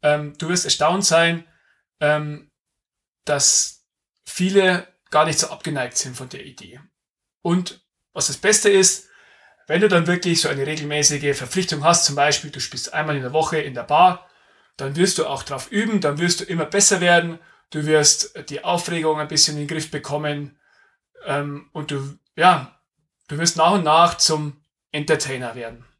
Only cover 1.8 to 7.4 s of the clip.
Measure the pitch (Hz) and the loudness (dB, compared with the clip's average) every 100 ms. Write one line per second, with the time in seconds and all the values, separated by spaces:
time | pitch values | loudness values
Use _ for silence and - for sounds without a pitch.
1.8 | _ _ 151 151 151 147 _ _ _ _ | _ _ 0 0 -2 -12 _ _ _ _
2.8 | _ _ _ _ - 143 139 - - - | _ _ _ _ -4 0 2 2 -2 -8
3.8 | _ _ _ _ - - 180 196 185 180 | _ _ _ _ -14 -2 2 4 4 2
4.8 | - _ _ 151 160 151 - - - 147 | -4 _ _ 2 2 2 -2 -4 -8 -6
5.8 | 123 - 135 123 127 135 143 127 - 135 | -4 -6 -8 -10 -14 -16 -18 -20 -20 -20
6.8 | 151 _ _ _ _ _ | _ _ _ _ _ _